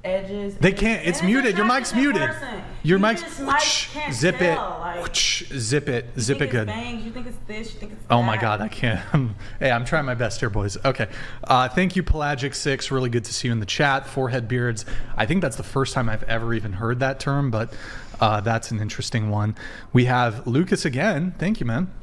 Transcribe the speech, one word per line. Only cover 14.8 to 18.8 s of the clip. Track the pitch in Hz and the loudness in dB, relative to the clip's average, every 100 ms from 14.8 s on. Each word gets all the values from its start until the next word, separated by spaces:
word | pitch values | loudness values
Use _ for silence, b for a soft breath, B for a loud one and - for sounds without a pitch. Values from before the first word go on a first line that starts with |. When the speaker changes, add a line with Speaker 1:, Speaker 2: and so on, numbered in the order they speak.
| - B B B | -2 B B B
Speaker 2:
I | 110 | 2
think | 185 | 2
that's | 160 - | 0 -2
the | |
first | - 135 135 | -4 0 0
time | - 120 | 2 0
I've | 107 | 2
ever | - 113 117 | 2 2 2
even | 117 113 | 0 -2
heard | 98 113 123 | -2 -2 0
that | 135 139 | 0 0
term, | - 139 139 | 0 0 2
but, | 110 113 B B B B B | 0 -2 B B B B B
uh, | 110 107 | 2 4
that's | 104 113 - | 2 0 0
an | |
interesting | 110 | -4